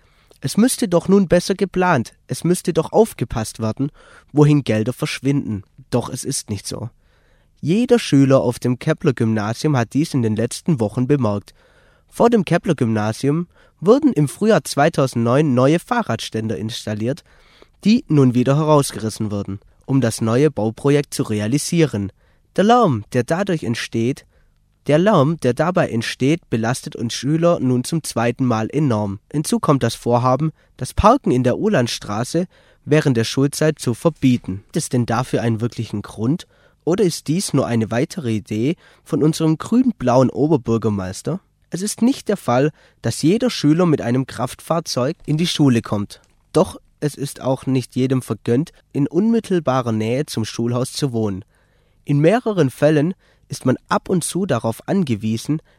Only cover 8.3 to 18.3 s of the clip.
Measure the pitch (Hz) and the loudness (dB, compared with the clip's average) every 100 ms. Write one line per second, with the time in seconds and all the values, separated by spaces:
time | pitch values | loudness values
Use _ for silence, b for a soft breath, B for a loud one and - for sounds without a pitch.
8.3 | 135 117 - 123 123 156 156 160 120 113 | 4 2 -2 -2 -2 -2 0 0 0 0
9.3 | 110 104 - 156 135 113 135 165 139 110 | 0 -4 -2 0 0 0 -2 0 0 0
10.3 | 107 120 - - 131 104 127 127 147 110 | 0 -2 -4 -2 0 0 0 0 2 0
11.3 | 101 - b b b b b b - 240 | -2 -8 b b b b b b 0 2
12.3 | 226 - 165 - 147 113 110 107 - 135 | 2 2 0 0 0 0 0 -2 -2 -2
13.3 | 160 175 b b b 175 277 302 151 143 | -2 -4 b b b 2 4 4 2 0
14.3 | - 214 180 - 139 160 160 131 120 117 | 0 2 2 2 0 2 2 0 0 2
15.3 | 135 156 123 135 170 - 240 - 113 - | 2 2 4 4 2 0 -4 -2 -4 -6
16.3 | 110 110 82 110 - 107 107 113 165 b | -6 -4 -4 -6 -8 -6 -4 -4 -6 b
17.3 | b b b b b 202 240 - 147 127 | b b b b b 2 2 4 4 4